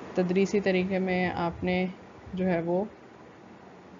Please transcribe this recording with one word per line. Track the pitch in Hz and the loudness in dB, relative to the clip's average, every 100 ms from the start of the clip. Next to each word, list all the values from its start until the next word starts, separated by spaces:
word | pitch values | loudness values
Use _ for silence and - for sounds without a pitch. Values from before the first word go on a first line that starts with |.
| - - | -6 0
तदरीसी | 180 180 190 208 | 2 4 4 4
तरीके | 196 185 185 185 | 4 2 2 0
में | 190 180 180 | 0 2 0
आपने | - 175 175 180 180 185 185 - - - | 0 -2 -2 0 2 0 -4 -16 -18 -10
जो | 185 | -2
है | 185 170 | 2 2
वो | 165 180 214 - - - - - - - - - - - | 2 0 0 -6 -20 -20 -20 -20 -20 -20 -20 -20 -20 -20